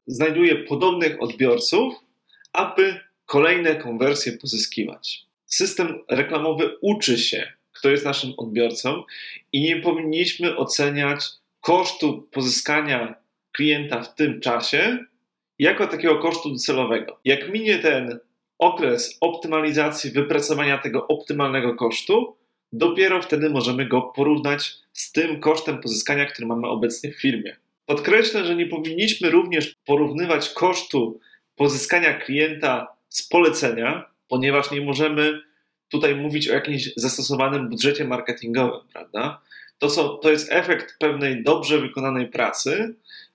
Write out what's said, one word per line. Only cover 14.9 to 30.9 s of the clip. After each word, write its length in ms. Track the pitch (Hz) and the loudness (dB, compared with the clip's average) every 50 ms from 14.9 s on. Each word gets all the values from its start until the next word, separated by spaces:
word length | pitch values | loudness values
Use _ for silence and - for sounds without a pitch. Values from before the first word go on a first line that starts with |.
| 247 247 - - _ _ _ _ _ _ _ _ _ - | 0 -4 -6 -12 _ _ _ _ _ _ _ _ _ 0
jako 280 | 143 170 196 - 202 | 2 2 2 2 0
takiego 320 | - - 147 - 170 151 151 | -2 -2 0 2 2 2 4
kosztu 320 | - 165 156 - - 151 | 2 0 -2 -2 -6 -6
docelowego. 680 | 135 123 - - 135 131 127 113 113 107 113 - - - - | -6 -4 -2 0 0 0 0 0 0 -2 -2 -6 -12 -4 0
Jak 280 | 131 131 - - 170 196 | 0 0 0 0 -4 -6
minie 260 | 220 220 214 202 170 | -2 0 0 0 2
ten 400 | - 160 143 131 127 120 117 - - _ _ _ _ _ _ - | 2 2 2 0 -2 -4 -8 -12 -14 _ _ _ _ _ _ 2
okres 600 | 165 180 175 - 160 127 120 120 - - - - | 2 2 4 2 2 2 2 0 -2 -4 -2 0
optymalizacji, 920 | 165 170 170 - - 160 156 156 151 151 139 151 147 151 151 - - 135 | 0 0 0 -2 -4 -2 0 0 0 2 2 2 0 0 -2 -4 -6 -2
wypracowania 680 | 120 143 143 143 156 147 143 147 151 139 147 139 139 135 | 0 0 0 2 2 0 0 0 0 0 2 0 0 0
tego 280 | - 117 113 123 - | -2 -2 -4 -2 0
optymalnego 680 | - 156 147 - - 151 143 143 135 131 135 120 123 117 | 0 -2 -2 -2 -4 -2 0 0 0 0 0 0 0 0
kosztu, 640 | - 123 113 113 - - - 196 233 247 - - _ _ _ _ _ _ _ - | 0 0 -2 -2 -2 0 2 2 2 2 0 -4 _ _ _ _ _ _ _ -2
dopiero 500 | 113 160 170 170 185 190 185 185 180 170 | 0 0 2 4 4 2 4 2 0 0
wtedy 280 | - 156 143 151 156 | 0 0 0 0 0
możemy 360 | 143 135 113 123 123 131 135 | 0 0 0 0 0 -2 -2
go 160 | 117 123 127 127 | 0 0 0 0
porównać 720 | - - - 139 151 151 147 135 143 143 139 - - - - _ _ - | -2 -2 0 2 4 4 2 2 0 0 -2 -2 -6 -8 -12 _ _ -8
z 200 | - - - - | -6 -6 -2 0
tym 280 | 156 165 165 156 143 | 0 0 0 -2 0
kosztem 400 | - 156 160 156 - 160 139 - | 0 2 2 2 0 -4 -6 -6
pozyskania, 460 | - 120 110 104 - - 143 143 143 | -6 -4 -4 -2 -2 0 0 0 0
który 200 | 143 - - 120 | -2 -4 -6 -6
mamy 220 | 113 117 117 117 98 | -4 -4 -4 -2 -2
obecnie 440 | 107 113 117 117 - - - 117 - | -2 0 0 -2 -2 -4 -8 -10 -8
w 80 | - | -2
firmie. 360 | - 135 120 113 107 98 - - _ _ _ _ _ | -2 -2 0 -2 -4 -10 -12 -16 _ _ _ _ _
Podkreślę, 580 | - 147 147 143 170 196 226 226 - - 208 185 | -2 -2 -2 2 4 4 4 4 4 0 -2 -2
że 120 | 170 175 | 0 0
nie 100 | 170 170 | 0 -2
powinniśmy 640 | 151 165 156 156 160 160 175 214 220 214 - 185 165 | -2 -4 -4 -6 -4 -4 -2 0 0 0 0 2 4
również 440 | 160 175 170 180 175 156 147 - - _ _ | 6 6 4 4 2 -2 -2 -4 -6 _ _
porównywać 640 | - 143 143 151 147 139 156 175 170 160 143 - - | 0 2 2 2 0 0 -2 0 0 0 0 0 -4
kosztu 720 | - - 170 185 180 180 - - | -2 0 0 2 2 0 -2 -2